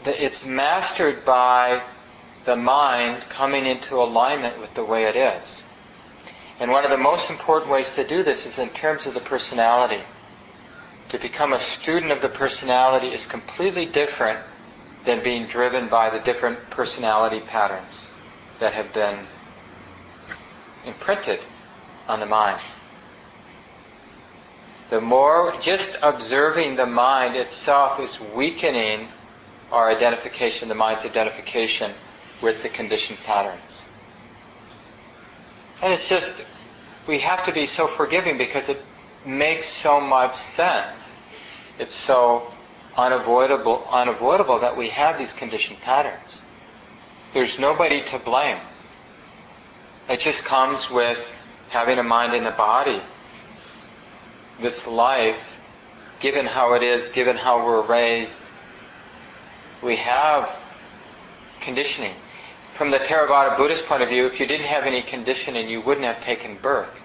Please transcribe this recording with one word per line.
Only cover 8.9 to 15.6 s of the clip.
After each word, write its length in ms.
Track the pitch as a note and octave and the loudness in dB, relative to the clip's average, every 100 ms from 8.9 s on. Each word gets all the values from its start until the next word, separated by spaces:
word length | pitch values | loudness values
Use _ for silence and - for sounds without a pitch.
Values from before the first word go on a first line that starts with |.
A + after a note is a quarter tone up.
| D3+ C#3 | -2 -6
of 80 | |
the 60 | B2 | -8
personality. 840 | A#2 C3 - B2 A2+ A#2+ B2 G#2 F#2 - - - - - - - - - - | -4 -4 -2 2 4 4 2 0 -8 -20 -20 -20 -20 -20 -20 -20 -20 -20 -10
To 60 | B2 | -8
become 340 | A#2+ - D3 | -8 -2 0
a 80 | B2+ | 0
student 500 | - - - E3+ D#3+ | -2 -6 -2 0 0
of 120 | C#3 | 0
the 80 | C3+ | -2
personality 760 | - C3+ - C3 B2+ C3 C3 B2+ | -2 -2 -2 2 4 6 4 0
is 180 | A#2 - | -8 -10
completely 580 | A#2 - - F#3+ F3+ | -12 -12 -4 -2 -2
different 560 | E3 D3 D3 - A2+ A2 - - - - - - | -2 0 -2 0 -2 -2 -10 -20 -20 -20 -20 -6
than 180 | - A#2 | -2 0
being 240 | B2 A#2+ A2+ | 0 -4 -4
driven 420 | A#2+ | 0